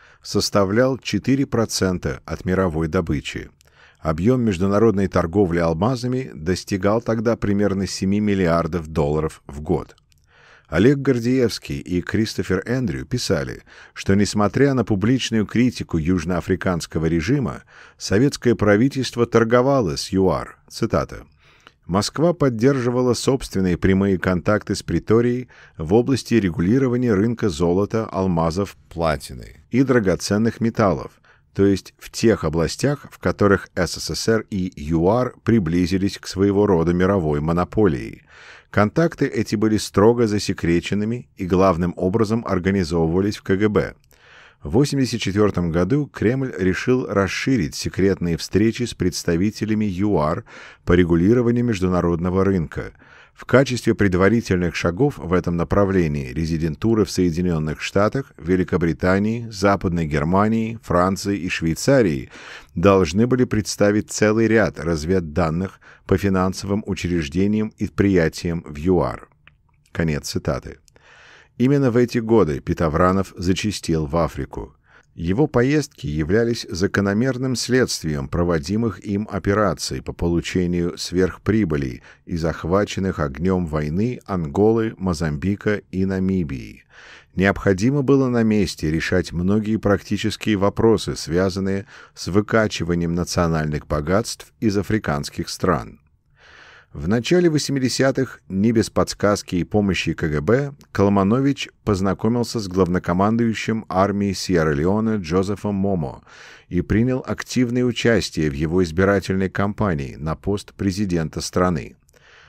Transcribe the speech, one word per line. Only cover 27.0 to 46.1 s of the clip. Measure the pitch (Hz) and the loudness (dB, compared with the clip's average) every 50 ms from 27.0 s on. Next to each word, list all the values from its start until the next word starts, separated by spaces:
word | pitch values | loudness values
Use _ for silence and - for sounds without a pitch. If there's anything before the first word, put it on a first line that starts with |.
| 127 120 107 | 0 2 2
рынка | 92 101 120 120 - - 107 | 2 2 0 0 -2 -2 -2
золота, | 82 71 87 85 87 95 104 101 - 113 110 | -2 0 0 2 2 2 0 0 -2 -4 -4
алмазов, | - - 92 95 95 90 82 80 82 78 90 101 92 - _ _ - | -4 -2 -2 0 0 2 2 0 0 0 -2 -4 -6 -6 _ _ -14
платины | - 80 85 80 76 69 - - - 62 55 53 - - - _ | -6 -2 0 0 0 -2 -6 -12 -16 -16 -18 -18 -20 -20 -12 _
и | - 117 139 | 0 2 2
драгоценных | 127 131 123 104 92 87 78 - - 101 104 113 117 104 - 110 | 4 4 2 4 2 0 0 0 -2 0 0 0 0 -2 -2 -4
металлов, | 113 113 - 113 98 85 67 58 - _ _ _ _ _ _ _ _ - | -2 0 0 0 0 0 -2 -6 -12 _ _ _ _ _ _ _ _ -2
то | - 98 | 2 2
есть | 101 98 92 - - _ _ | 2 2 0 -4 -10 _ _
в | - - | -20 -16
тех | - - - 117 104 85 - | -6 0 2 2 2 2 0
областях, | 80 76 82 80 76 - - - 135 147 - - - | -2 0 0 0 -2 -2 -2 -2 -2 -2 -4 -8 -16
в | - - | -14 -6
которых | - 95 85 - 104 101 98 92 - - - | -4 -2 0 2 4 4 4 2 0 -4 -4
С | - 87 80 - - | -4 -4 -4 -4 -8
С | - - 80 | -8 -8 -8
С | - - - | -6 -2 0
Р | 113 110 107 - | 0 0 -2 -4
и | - 98 92 92 - | -6 -4 -4 -6 -6
юар | - 73 73 82 80 82 90 107 123 127 127 - - - | -8 -6 -2 0 2 4 4 2 2 0 -2 -6 -6 0
приблизились | - 113 117 95 78 85 90 92 82 92 95 92 98 - | 2 2 2 2 2 2 2 2 2 0 0 0 -2 -4
к | - - - | -6 -14 -8
своего | - 92 98 101 98 98 104 | -2 2 2 4 4 4 4
рода | 101 95 82 82 85 87 | 4 4 4 4 2 2
мировой | 87 90 95 101 101 82 76 73 73 | 2 2 2 2 2 2 0 0 0
монополии. | 73 80 85 87 90 - - 110 107 95 76 62 57 55 - - _ _ - - - - - - _ _ | 0 0 0 0 -2 -2 0 2 2 2 2 0 -6 -10 -14 -16 _ _ -20 -20 -20 -20 -20 -20 _ _
Контакты | - - 104 104 - - 165 170 - - 143 | 0 0 0 2 2 0 0 0 0 0 -2
эти | 135 - 113 107 - - | -2 0 -2 -2 -2 0
были | 107 107 110 107 | 0 0 2 2
строго | 101 - - - 98 98 113 120 120 120 107 | 0 -2 -2 2 4 6 6 6 4 2 0
засекреченными | 101 104 - - 95 - - 85 85 87 85 - 98 101 104 107 117 123 - _ _ | 0 -2 -2 -4 -6 -2 0 0 2 2 0 -2 -4 -2 -2 -2 -4 -6 -10 _ _
и | - 98 | -8 -4
главным | 87 95 90 95 98 90 80 90 87 - | 0 2 4 4 4 4 2 0 -2 -2
образом | - 90 92 95 110 113 98 110 117 117 | -2 -2 0 2 0 0 0 0 -2 -2
организовывались | - 98 92 87 95 98 101 92 78 85 85 82 80 82 92 98 104 107 - | -2 -2 -2 0 0 2 0 0 0 0 0 0 2 2 0 0 0 -2 -4
в | - | -2
К | - 98 | -2 0
Г | 95 104 107 | 2 2 2
Б. | 104 95 - - - _ _ _ _ _ _ - - - - - _ _ - | 2 2 0 -2 -6 _ _ _ _ _ _ -20 -20 -20 -20 -20 _ _ -8
В | 73 | 0
восемьдесят | 76 113 147 143 151 139 131 117 - 110 - | 2 2 2 2 2 0 -2 -2 -2 -4 -4
четвертом | 104 92 104 107 101 - - 87 85 78 | -2 0 2 2 2 2 0 -2 0 0
году | 85 92 92 131 147 147 | 0 0 2 0 0 -2
Кремль | 139 | -4